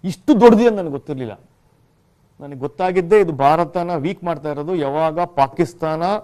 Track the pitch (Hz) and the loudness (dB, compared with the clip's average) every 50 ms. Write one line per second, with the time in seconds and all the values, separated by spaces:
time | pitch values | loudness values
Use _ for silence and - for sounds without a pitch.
0 | - 190 170 - _ - 302 208 226 240 226 208 240 240 214 202 180 160 139 139 | -6 -8 -8 -6 _ 2 4 8 8 8 8 8 4 2 2 0 -6 -6 -8 -10
1 | - - 147 131 127 113 101 - _ _ _ _ _ _ _ _ _ _ _ _ | -10 -10 -10 -10 -8 -12 -12 -16 _ _ _ _ _ _ _ _ _ _ _ _
2 | _ _ _ _ _ _ _ _ 151 143 143 127 131 147 _ - 185 185 180 185 | _ _ _ _ _ _ _ _ -18 -18 -12 -10 -10 -10 _ -4 -4 0 0 -2
3 | 175 170 208 214 202 165 151 131 139 143 156 160 175 170 175 180 170 175 175 156 | 0 4 4 4 4 2 0 0 2 2 4 2 0 -2 -4 -6 -4 -4 -4 -4
4 | 135 170 196 - 175 175 165 147 143 151 147 147 147 160 190 175 143 135 139 156 | -4 -4 -6 -6 -6 -8 -8 -6 -6 -8 -8 -6 -6 -6 -4 -4 -2 -2 -2 -2
5 | 160 160 156 165 175 170 - - 135 131 - - 170 - - - 165 156 156 160 | -2 -2 -2 -2 -6 -4 0 0 0 0 0 -4 -4 -4 -4 -8 -6 -4 -4 -4
6 | 170 180 208 214 | -4 -4 -4 -6